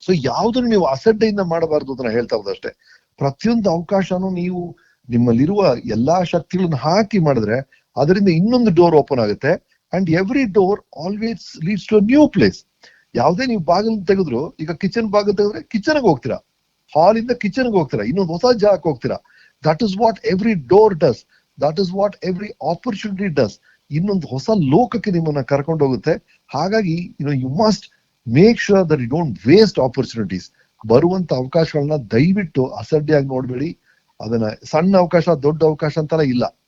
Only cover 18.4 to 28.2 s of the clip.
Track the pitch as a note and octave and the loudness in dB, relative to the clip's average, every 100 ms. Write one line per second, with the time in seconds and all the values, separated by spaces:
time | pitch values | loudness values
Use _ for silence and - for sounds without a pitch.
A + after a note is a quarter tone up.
18.4 | B3 A#3+ G#3 F#3+ E3+ C3 B2 G2 _ _ | 2 4 2 2 0 -4 -4 -6 _ _
19.4 | _ _ D3+ D#3+ A3+ F#3+ A3+ G#3 D3 F#3 | _ _ -2 0 0 2 0 0 -2 0
20.4 | A3+ G3+ A#2+ F#3+ A3 E3+ D#3 A2+ _ _ | 0 -2 2 4 4 4 0 0 _ _
21.4 | _ - C#3+ D#3 F#3 F#3+ G3+ G3 E3+ F3+ | _ -4 -4 -2 -4 -2 -4 -4 -8 -6
22.4 | G#3+ - D3 E3+ B3 G3+ G#3+ F#3+ G3+ C#3+ | -8 -10 -6 -6 -6 -8 -8 -6 -4 -2
23.4 | A2 - _ _ - D3+ G3 G3 C3+ C3 | -2 -4 _ _ -8 -4 -2 -2 -4 -8
24.4 | E3+ A3 C#3 D#3+ A#3+ A#3 G#3+ F3 D#3+ C#3+ | -2 0 2 2 2 -2 -2 -2 -2 -4
25.4 | C3 C#3 C#3+ E3 C#3 B2 D3 G3 _ _ | -2 -2 -2 0 0 0 -2 -4 _ _
26.4 | _ C3 F3 A3 F#3+ D#3+ - - C#3+ C#3 | _ -6 -2 -2 -2 -4 -6 -8 -4 -4
27.4 | C3 D3+ A3 G3+ - _ _ _ | -4 0 2 0 -4 _ _ _